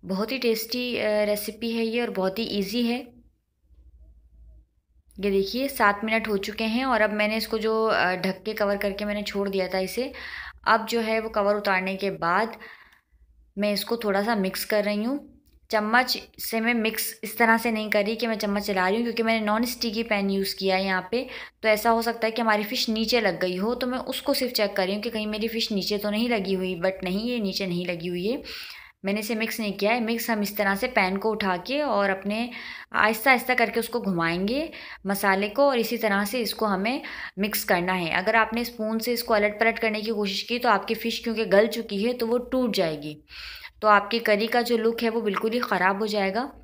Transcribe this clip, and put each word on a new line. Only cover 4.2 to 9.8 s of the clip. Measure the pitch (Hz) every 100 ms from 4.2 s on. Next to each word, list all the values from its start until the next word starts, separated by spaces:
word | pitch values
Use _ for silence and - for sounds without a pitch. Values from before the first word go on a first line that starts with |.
| _ - - - _ _ _ _ _ -
ये | 196
देखिए, | 196 196 240 269
सात | 269 214 208
मिनट | 220 220 220
हो | 202
चुके | 196 208 220
हैं | 226 269
और | 233
अब | 214
मैंने | 214 214 220
इसको | 220 226
जो, | 214 220 220
अ, | 165 165 185
ढक | 185 190 -
के | 214
कवर | 202 202
करके | 202 196 208
मैंने | 208
छोड़ | 202 202 202
दिया | 196 185
था | 190